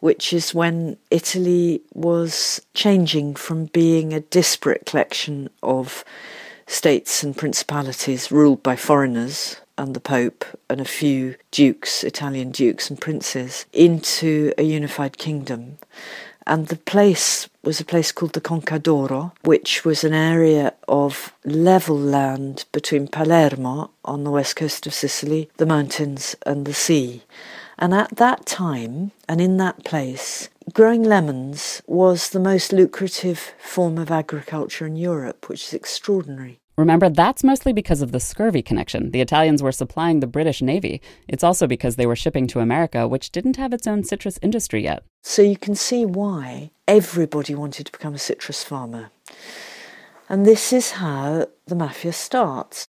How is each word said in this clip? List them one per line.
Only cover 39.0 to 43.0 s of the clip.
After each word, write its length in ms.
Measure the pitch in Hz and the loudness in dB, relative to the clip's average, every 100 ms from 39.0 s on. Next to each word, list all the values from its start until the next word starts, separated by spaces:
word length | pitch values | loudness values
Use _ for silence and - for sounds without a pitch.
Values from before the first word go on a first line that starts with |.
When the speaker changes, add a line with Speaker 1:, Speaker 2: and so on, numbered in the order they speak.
| - | -4
Speaker 2:
The 100 | 127 | -2
Italians 400 | 127 151 160 147 | 2 4 4 4
were 100 | 139 | 2
supplying 480 | 131 131 - 170 160 | -2 -6 -2 2 2
the 80 | 127 | 0
British 320 | 131 160 139 | 0 -2 0
Navy. 440 | 131 160 185 - - - - | 0 0 -2 -8 -12 -20 -10
It's 160 | 135 | 0
also 240 | 170 - 147 | 2 2 0
because 300 | 123 127 120 | 0 -2 0
they 100 | 120 | 0
were 80 | 120 | 0
shipping 320 | - 143 127 | -2 0 -2
to 140 | 123 | 0
America, 460 | 117 131 165 120 | 0 0 0 0